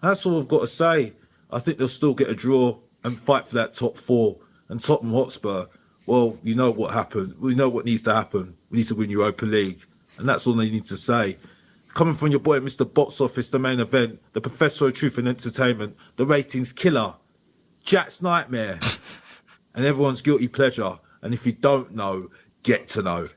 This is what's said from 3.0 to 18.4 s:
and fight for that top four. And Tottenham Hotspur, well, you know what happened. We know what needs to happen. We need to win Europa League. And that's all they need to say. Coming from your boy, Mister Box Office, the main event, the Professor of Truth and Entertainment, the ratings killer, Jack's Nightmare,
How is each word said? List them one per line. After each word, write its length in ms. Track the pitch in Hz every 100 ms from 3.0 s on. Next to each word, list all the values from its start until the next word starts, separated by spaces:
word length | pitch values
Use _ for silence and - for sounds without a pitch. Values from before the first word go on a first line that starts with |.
and 140 | - 123
fight 280 | - 139 -
for 100 | 120
that 180 | 113
top 220 | - 120 -
four. 420 | - 123 110 95 _ _ _
And 120 | 117
Tottenham 320 | - - 117
Hotspur, 540 | 117 127 - 107 98 90 _ _ _ -
well, 320 | 123 120 113
you 120 | 110
know 160 | 113 127
what 220 | 107 110
happened. 420 | 113 - 113 95 -
We 160 | 117
know 140 | 123 135
what 160 | 117
needs 180 | 117 113
to 120 | 110
happen. 420 | 110 104 104 90 85 _
We 80 | 113
need 100 | 113
to 60 |
win 160 | 107 107
Europa 340 | 101 104 101
League. 400 | 113 107 98 90 - _ _ _
And 120 | 120
that's 180 | 131 -
all 80 |
they 160 | 113 110
need 160 | 110 -
to 100 | 98
say. 400 | - 120 104 92 - _ _ _ _
Coming 200 | - 165
from 160 | 151 151
your 100 | 143
boy, 180 | 151 143
Mister 240 | 131 131
Box 360 | 117 - 143 -
Office, 300 | 131 - 120
the 80 | 131
main 220 | 131 127
event, 400 | 113 131 117 110 _
the 80 | -
Professor 460 | 110 - 156 - 143
of 80 |
Truth 240 | 127 147 123
and 100 | 123
Entertainment, 680 | 123 - 113 127 117 107 - - _
the 80 |
ratings 480 | 135 147 143 131 127
killer, 420 | - 185 147 107 - _ _ _ _ _ _
Jack's 380 | - 190 170 -
Nightmare, 580 | 180 170